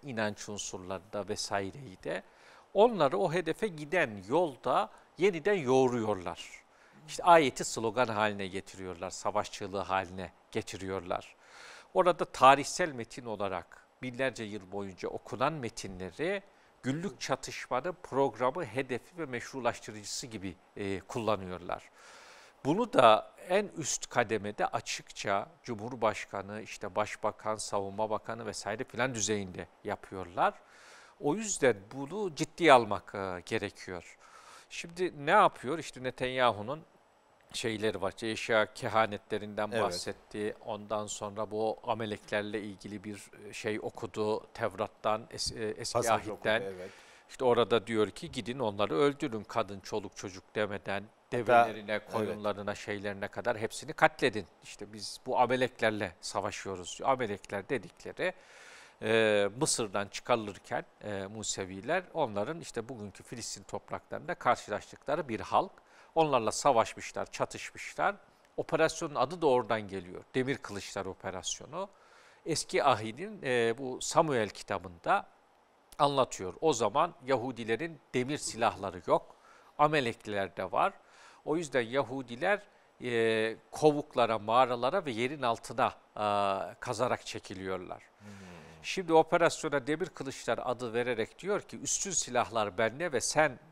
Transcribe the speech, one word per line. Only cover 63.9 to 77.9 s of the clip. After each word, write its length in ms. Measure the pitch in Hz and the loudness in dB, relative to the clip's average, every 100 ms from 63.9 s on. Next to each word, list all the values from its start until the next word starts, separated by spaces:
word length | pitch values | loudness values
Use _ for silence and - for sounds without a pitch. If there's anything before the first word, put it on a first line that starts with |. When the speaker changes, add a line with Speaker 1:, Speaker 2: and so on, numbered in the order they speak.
| 98 - 110 143 | -10 -8 -10 -8
Speaker 1:
karşılaştıkları 920 | 175 131 117 - 101 - - - 151 147 | -2 2 2 2 -4 -6 -12 -4 -2 -2
bir 120 | 107 | -4
halk. 320 | 92 110 180 - - - - | 2 2 2 -4 -20 -20 -4
Onlarla 380 | - 160 131 110 | 2 4 4 2
savaşmışlar, 800 | - 147 117 104 - - - 98 | 2 6 6 6 0 -8 -6 -6
çatışmışlar. 840 | - - - - - - - 165 202 - _ _ - | -2 -2 -4 -12 -12 -10 -2 0 -2 -10 _ _ -8
Operasyonun 580 | 139 156 160 - 165 | 0 4 4 2 -4
adı 280 | 143 127 175 | 0 0 2
da 40 | 160 | 4
oradan 420 | 123 110 113 101 | 4 4 0 -2
geliyor. 360 | 95 90 90 - | -8 -8 -12 -6
Demir 220 | 131 127 131 | -2 0 -2
Kılıçlar 500 | - 101 - - 95 | -6 -10 -8 -6 -6
Operasyonu. 840 | 92 98 92 - - - 156 196 - - - - - - | -8 -8 -8 -8 -10 -10 -10 -10 -12 -20 -20 -20 -12 -6
Eski 380 | 156 - 185 | -4 -2 2
Ahit'in, 580 | 143 117 110 113 196 208 | 4 4 0 -8 -10 -8
e, 360 | 139 123 117 113 | -2 2 2 0
bu 200 | 135 127 | -4 -6
Samuel 480 | - 151 165 127 104 | 0 2 4 4 0
kitabında 800 | - - 98 90 87 - 196 - - _ _ _ _ _ - | -4 -6 -6 -6 -6 0 0 0 -16 _ _ _ _ _ 0
anlatıyor. 560 | 147 139 120 - 92 87 | 2 4 2 0 -8 -2
O 120 | 160 | 0
zaman 420 | 123 110 123 170 156 131 | 2 2 2 0 -2 0
Yahudilerin 720 | 135 123 113 110 117 165 | 0 0 -4 -2 -2 -2